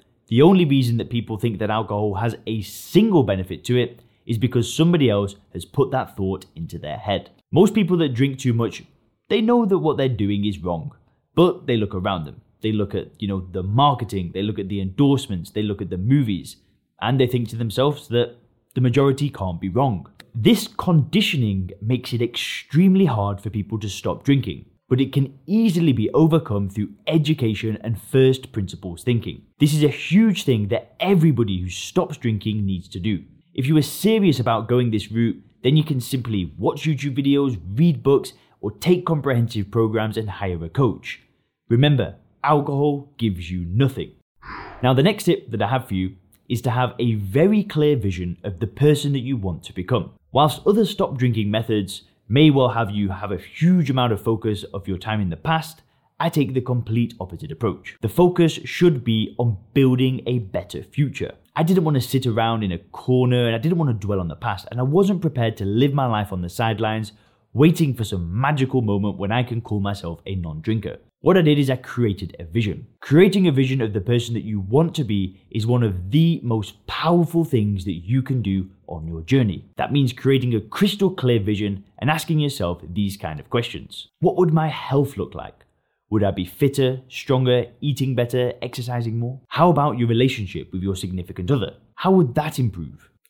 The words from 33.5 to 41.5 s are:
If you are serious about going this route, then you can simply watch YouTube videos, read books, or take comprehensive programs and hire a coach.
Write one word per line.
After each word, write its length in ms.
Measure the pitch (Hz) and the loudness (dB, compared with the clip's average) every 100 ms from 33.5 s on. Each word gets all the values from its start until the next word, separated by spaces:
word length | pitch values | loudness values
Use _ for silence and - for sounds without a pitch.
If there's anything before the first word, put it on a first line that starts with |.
If 140 | - 127 | -4 2
you 100 | 156 | 2
are 60 | |
serious 560 | 147 - 202 220 190 123 | 0 0 2 4 4 2
about 300 | 117 113 110 | 0 -2 0
going 200 | 123 120 | 0 2
this 220 | 107 - | -2 -2
route, 320 | 110 117 - - _ | 0 0 -2 -12 _
then 160 | 127 156 | 2 2
you 60 | |
can 180 | 151 131 | 2 -4
simply 500 | - 135 113 104 82 80 | -4 -6 -4 -4 -4 -4
watch 280 | 135 147 156 | -4 -2 -2
YouTube 300 | 131 143 123 | -2 -4 -2
videos, 440 | 139 139 139 101 82 110 | 2 2 2 -2 -4 2
read 240 | 170 123 | 2 4
books, 320 | 135 135 - - _ _ | 2 2 0 -12 _ _
or 120 | 107 | -10
take 340 | - 180 180 180 | -2 0 2 0
comprehensive 640 | 151 139 120 117 110 95 | -2 0 0 0 -2 -2
programs 480 | 113 110 110 110 110 | 0 2 0 -2 -4
and 120 | 107 | -6
hire 340 | - 98 85 | -6 -6 -6
a 60 | 82 | -4
coach. 520 | - 123 - - - _ _ _ | 0 0 0 -10 -16 _ _ _